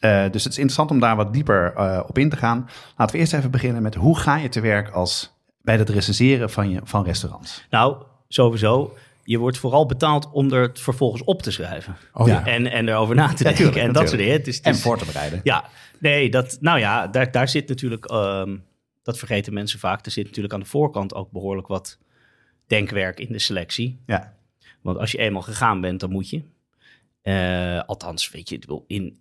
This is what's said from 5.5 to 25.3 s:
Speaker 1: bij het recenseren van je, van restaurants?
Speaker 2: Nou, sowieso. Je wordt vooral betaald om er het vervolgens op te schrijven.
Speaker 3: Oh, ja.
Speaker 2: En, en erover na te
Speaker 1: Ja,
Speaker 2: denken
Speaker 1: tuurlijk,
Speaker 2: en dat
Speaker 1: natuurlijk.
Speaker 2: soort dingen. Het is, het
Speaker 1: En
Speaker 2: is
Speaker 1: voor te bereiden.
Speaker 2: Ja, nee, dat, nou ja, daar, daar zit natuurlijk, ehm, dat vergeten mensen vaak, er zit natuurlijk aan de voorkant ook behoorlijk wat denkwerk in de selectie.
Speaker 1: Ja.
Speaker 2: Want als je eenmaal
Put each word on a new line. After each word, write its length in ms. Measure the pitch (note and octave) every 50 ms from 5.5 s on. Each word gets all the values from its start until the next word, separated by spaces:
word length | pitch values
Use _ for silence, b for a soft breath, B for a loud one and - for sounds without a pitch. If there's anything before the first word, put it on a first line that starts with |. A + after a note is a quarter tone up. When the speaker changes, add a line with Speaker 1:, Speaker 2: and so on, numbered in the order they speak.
| _ _
Speaker 1:
bij 140 | - - A2
het 120 | A2 G#2+ G#2
recenseren 640 | G#2 G2+ - - G2 - B2 C3 C3+ B2 A#2 G#2
van 200 | - - G2+ G2
je, 100 | F#2 F2+ -
van 200 | - - G#2 F#2+
restaurants? 640 | F2+ E2 - - D#2 - - - - - - - -
Speaker 2:
Nou, 260 | - A2 A#2 C3+ C#3+ - - - _ _ _ -
sowieso. 680 | - - B2+ A#2 A2+ A2 G#2+ G#2+ A#2+ C3 D3 - B B B B B B B
Je 140 | - A#2 A#2
wordt 200 | A#2+ B2+ B2+ -
vooral 280 | - B2+ B2 D3 D#3
betaald 440 | B2 C3 B2 E3 D#3 D3+ D3 D3 -
om 200 | - C#3+ C#3 C#3
er 100 | C3 B2+
het 180 | B2 A#2+ B2 -
vervolgens 440 | - - B2+ - C#3 A#2+ G#2 A2+ -
op 180 | - F#3+ -
te 80 | - A2
schrijven. 460 | G2+ - E2 E2+ - D#2 - - F2 - - -
Speaker 3:
Oh, 140 | - - A#2
ja. 200 | A#2+ G#2 G#2 G#2+
Speaker 2:
En, 200 | A#2+ A#2+ A#2+ A#2+ B2
en 180 | A#2 A#2 A2+ A2+
erover 260 | A2 A2 A2 G#2+ A#2+
na 120 | C#3 D3+
te 40 | D#3
Speaker 1:
Ja, 40 | D#3 -
Speaker 2:
denken 160 | - D#3 -
Speaker 1:
tuurlijk, 200 | - - D#3 B2
Speaker 2:
en 160 | - A#2 A#2
dat 100 | A#2 -
Speaker 1:
natuurlijk. 60 | - -
Speaker 2:
soort 120 | - G#2+
dingen. 160 | G2 A2 C#3+ D#3
Het 80 | B2 B2+
is, 80 | B2
het 100 | - -
Speaker 1:
En 60 | D#3
Speaker 2:
is 100 | C3 -
Speaker 1:
voor 160 | - A#2+ A#2 -
te 60 | -
bereiden. 360 | D2+ D2 C#2 D2 D2+ E2 F2+
Speaker 2:
Ja, 220 | - C#3 A2+ D#2+ - B B B B B B -
nee, 320 | D#3+ D3+ C#3+ D3 C#3 A#2+
dat, 260 | - B2+ B2+ B2 - -
nou 180 | D3 C#3 E3+ C3+
ja, 280 | A2 G2+ G#2+ A#2 F#2
daar, 240 | G2 G#2 B2+ C3 B2+
daar 180 | - B2 C3 B2+
zit 200 | - D3+ C#3+ -
natuurlijk, 360 | C3 B2 C3+ B2 A2+ A2 -
ehm, 520 | - A2+ A2 G2+ G2 G2 F#2+ F#2+ G2 G2 F#2+ F#2 _ _ _ _ _ _ _
dat 160 | - - A#2+ -
vergeten 340 | - - A#2 G2+ G#2 G#2 G2+
mensen 240 | G2+ G#2 G#2 - G2+
vaak, 260 | - F2+ F#2+ - -
er 60 | -
zit 120 | - A2+ G2+
natuurlijk 280 | G#2 - - G2+ G2 G#2+
aan 60 | G2+
de 60 | F#2+
voorkant 480 | - - C#3+ D3+ D3 D3 G#2 G2 G2 -
ook 160 | - F#2+ -
behoorlijk 380 | - - G2 G2 G2 F#2+ F#2 -
wat 300 | G2 F#2 - - - _ _ _ _ _ _ _ _ _ _ _ _ _ _
denkwerk 540 | - A2 G#2+ G2+ F#2 G#2 G2+ F#2+ F#2 F2 -
in 120 | - A2
de 60 | A#2 G#2+
selectie. 600 | - - G#2 F2+ E2 - - - A#2 B2+ B2+ - -
Speaker 1:
Ja. 280 | - G#2+ F2+ - - - _ _ _ _ b b b b b
Speaker 2:
Want 160 | b F2+ - -
als 120 | A#2 G#2+
je 60 | - -
eenmaal 240 | A2+ G#2+